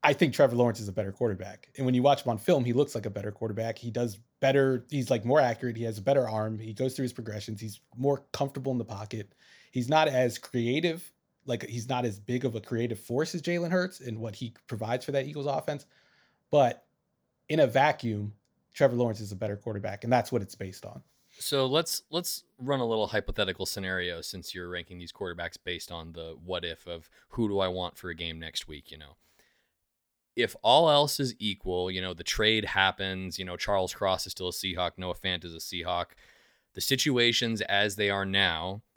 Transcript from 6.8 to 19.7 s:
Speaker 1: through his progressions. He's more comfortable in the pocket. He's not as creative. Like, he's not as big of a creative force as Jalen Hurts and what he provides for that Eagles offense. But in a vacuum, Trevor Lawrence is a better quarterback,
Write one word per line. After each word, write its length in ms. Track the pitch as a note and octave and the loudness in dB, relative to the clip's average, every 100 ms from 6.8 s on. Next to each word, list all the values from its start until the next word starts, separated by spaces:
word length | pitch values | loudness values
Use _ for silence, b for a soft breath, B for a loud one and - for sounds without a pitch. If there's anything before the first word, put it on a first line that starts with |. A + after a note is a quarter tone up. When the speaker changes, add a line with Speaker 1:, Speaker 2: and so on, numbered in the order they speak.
| C3 C3 | -4 -2
Speaker 1:
through 80 | |
his 80 | C3 | -6
progressions. 480 | B2 A2 G#2+ G#2 A2 | -6 -10 -8 -8 -8
He's 220 | A2 G2+ _ A#2 | -10 -12 _ -2
more 260 | C#3 C#3 - | 0 0 -2
comfortable 400 | - C#3 C#3 C3 | -4 -4 -2 -2
in 60 | B2+ | -2
the 80 | A#2 | -2
pocket. 500 | G2+ G#2+ A2 G2+ b b b b | -8 -8 -10 -10 b b b b
He's 180 | B2+ B2 | -4 4
not 180 | D#3 D#3 | 6 6
as 300 | C3 B2+ A#2 | 6 2 2
creative. 720 | - B2+ A#2 C#3 E3+ E3 - _ _ _ - | -6 -2 2 2 0 -2 -10 _ _ _ -6
Like, 200 | A#2+ - | -6 -4
he's 220 | A#2+ A2+ | -8 -4
not 160 | B2+ B2 | -2 0
as 120 | G2+ | -4
big 280 | - B2 C3 | -4 -2 -2
of 100 | A2+ | -4
a 60 | |
creative 360 | - A#2+ A#2+ A2+ | -4 -2 -2 -4
force 380 | - A#2+ D#3 F3+ | -4 -2 -2 -4
as 60 | |
Jalen 300 | - F3 E3+ | -2 -2 0
Hurts 280 | F3+ F#3 - | 0 0 -6
and 200 | C3 A2 | -10 -8
what 160 | A2+ G2 | -8 -6
he 180 | A#2+ - _ | -10 -10 _
provides 360 | A2 A2 B2 | -6 -2 -2
for 80 | - | 0
that 140 | C#3 C3+ | -2 -2
Eagles 220 | D3 C#3+ | -6 -4
offense. 380 | C3+ - D3 - b b b b b _ | -2 -4 -6 -8 b b b b b _
But 360 | D3+ B2+ - _ _ _ _ _ _ _ | 6 6 4 _ _ _ _ _ _ _
in 120 | D#3 | 4
a 80 | C#3 | 6
vacuum, 680 | B2+ D3 C#3+ A#2+ G#2 G#2 G#2 _ _ _ | 6 4 4 -2 -2 -4 -10 _ _ _
Trevor 220 | - C#3 A#2+ | 2 4 4
Lawrence 240 | A#2+ G#2+ | 0 0
is 120 | G#2 | -8
a 40 | G2 | -6
better 200 | G#2+ G#2 | -6 -6
quarterback, 480 | - | -6